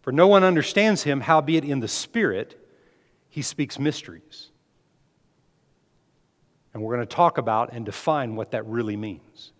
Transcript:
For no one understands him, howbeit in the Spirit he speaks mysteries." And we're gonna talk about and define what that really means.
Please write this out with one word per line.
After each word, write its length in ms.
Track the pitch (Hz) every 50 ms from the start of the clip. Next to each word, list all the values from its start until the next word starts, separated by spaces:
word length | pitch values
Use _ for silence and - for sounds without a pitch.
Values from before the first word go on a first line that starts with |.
For 120 | _ - 127
no 160 | 147 175 196
one 160 | 202 196 185
understands 580 | 185 180 160 143 - - - 214 220 208 170 -
him, 200 | 147 143 139 120
howbeit 420 | 151 165 156 147 139 165 160 139
in 160 | 147 143 135
the 80 | - -
Spirit 680 | - - - - - 233 214 139 95 95 113 - - - - _ _ _ _ _ _ _ _ _ _ _ _ _
he 140 | _ 147 135
speaks 380 | - - - 147 - - -
mysteries." 720 | 139 151 147 - - - 85 82 _ _ - - - _ _ _ _ _ _ _ _ _ _ _ _ _ _ _ _ _ _ _ _ _ _ _ _ _ _ _ _ _ _ _ _ _ _ _ _ _ _ _ _ _ _ _ _ _ _
And 120 | 110 107
we're 100 | 110 120
gonna 100 | 120 120
talk 300 | 117 - - 175 170 -
about 360 | - 120 113 110 110 120 120 120
and 120 | 120 110
define 520 | 104 - - - - 156 147 131 117 110
what 160 | 110 107 - -
that 120 | 113 110
really 320 | 110 113 120 117 107 104
means. 540 | 104 107 107 92 73 _ _ _ - - - _